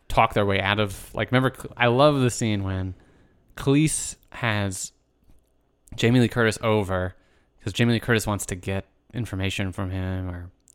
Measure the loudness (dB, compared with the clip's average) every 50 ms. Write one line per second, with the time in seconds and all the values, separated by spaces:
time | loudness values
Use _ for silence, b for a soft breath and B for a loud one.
0 | _ -2 2 2 2 4 4 2 2 2 2 2 2 0 2 2 0 -2 -2 -8
1 | -14 -10 -6 -4 -2 0 2 2 2 2 -2 -4 -14 -10 -4 0 2 2 4 6
2 | 4 4 4 4 2 0 0 0 -2 0 0 0 -2 -2 -4 -4 -4 -6 -8 -12
3 | b b b b b b b b b b -12 -6 0 2 2 4 4 2 0 -2
4 | -6 -8 -10 -14 _ _ -12 -6 -4 -2 -2 0 -2 -4 -4 -6 -10 -12 _ _
5 | _ _ _ _ _ _ -20 -20 _ _ _ _ _ _ _ _ _ -16 -6 0
6 | 2 4 6 6 4 4 4 2 2 2 0 0 0 2 2 2 2 0 -2 -2
7 | -2 -4 -6 _ _ _ _ _ _ _ _ _ -10 -6 -2 0 2 2 2 0
8 | 2 2 2 2 2 0 -4 -4 -4 -8 -10 -8 -6 -6 -6 -6 -6 _ _ _
9 | _ _ -10 -8 -8 -6 -4 -4 -4 -4 -2 -2 -4 -4 -4 -6 -6 -6 -4 -4
10 | -4 -4 -4 -6 -6 -6 -8 -10 -12 -16 -18 _ _ _ _